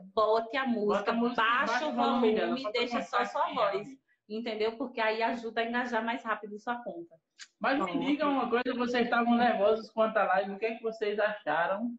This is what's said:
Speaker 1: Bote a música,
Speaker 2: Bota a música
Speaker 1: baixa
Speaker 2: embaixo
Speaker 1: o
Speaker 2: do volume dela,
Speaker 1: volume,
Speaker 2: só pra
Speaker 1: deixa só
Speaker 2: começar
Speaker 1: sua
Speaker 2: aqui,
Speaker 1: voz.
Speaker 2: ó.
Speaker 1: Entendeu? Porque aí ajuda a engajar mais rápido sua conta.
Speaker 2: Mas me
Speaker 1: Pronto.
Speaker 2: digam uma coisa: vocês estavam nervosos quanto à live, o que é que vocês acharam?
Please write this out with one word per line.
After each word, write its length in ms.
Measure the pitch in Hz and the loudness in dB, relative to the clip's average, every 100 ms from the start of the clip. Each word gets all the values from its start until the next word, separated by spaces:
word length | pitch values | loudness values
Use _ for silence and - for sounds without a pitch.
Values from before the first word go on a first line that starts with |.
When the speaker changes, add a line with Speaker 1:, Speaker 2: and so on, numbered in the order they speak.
| - | -4
Speaker 1:
Bote 420 | 220 214 226 226 277 | 2 4 2 0 -2
a 80 | 262 | 0
música, 300 | 233 208 202 | 0 2 2
Speaker 2:
Bota 120 | 233 | 0
a 20 | |
música 280 | 233 240 240 | 0 0 2
Speaker 1:
baixa 220 | 220 247 | 2 2
Speaker 2:
embaixo 220 | 220 247 302 | 0 0 -2
Speaker 1:
o 40 | |
Speaker 2:
do 40 | 240 | 0
volume 380 | 247 240 226 220 | 2 4 4 2
dela, 120 | 233 | 0
Speaker 1:
volume, 140 | 254 | -2
Speaker 2:
só 100 | - | -2
pra 80 | 240 | -2
Speaker 1:
deixa 200 | 240 - | -2 -2
só 140 | - 240 | -2 -2
Speaker 2:
começar 140 | 240 | 0
Speaker 1:
sua 120 | 294 320 | 0 0
Speaker 2:
aqui, 100 | 269 | 0
Speaker 1:
voz. 320 | 202 196 240 | 0 0 -6
Speaker 2:
ó. 160 | - _ _ - | -14 _ _ -10
Speaker 1:
Entendeu? 480 | 220 233 214 220 233 | -8 -6 -2 -2 -2
Porque 220 | 247 - | -6 -2
aí 200 | 220 220 | -2 0
ajuda 380 | 226 240 220 226 | -2 -2 -4 -4
a 40 | 226 | -2
engajar 380 | 240 240 226 | -2 -2 -2
mais 200 | 233 240 | -2 -4
rápido 340 | 226 208 208 208 | -4 -6 -6 -8
sua 220 | 247 240 | -6 -6
conta. 320 | 214 170 170 165 _ - - _ | -8 -12 -14 -20 _ -20 -20 _
Speaker 2:
Mas 180 | 226 277 | -2 0
me 80 | 285 | 0
Speaker 1:
Pronto. 200 | - 262 | -2 0
Speaker 2:
digam 260 | 294 294 | 0 2
uma 180 | 269 240 | 0 0
coisa: 240 | 240 247 240 | 0 0 -2
vocês 260 | 240 247 240 | 0 0 2
estavam 300 | 240 233 233 | 2 4 4
nervosos 540 | 240 196 202 220 - | 4 4 4 2 0
quanto 240 | 220 220 214 | 0 2 2
à 60 | 190 | 2
live, 280 | 185 196 | 2 0
o 60 | 196 | -2
que 60 | 220 | -4
é 100 | 233 | -4
que 80 | |
vocês 340 | 226 220 208 208 | -6 -4 -2 0
acharam? 720 | 208 208 - 156 175 202 240 | 0 -2 -2 0 0 -2 -4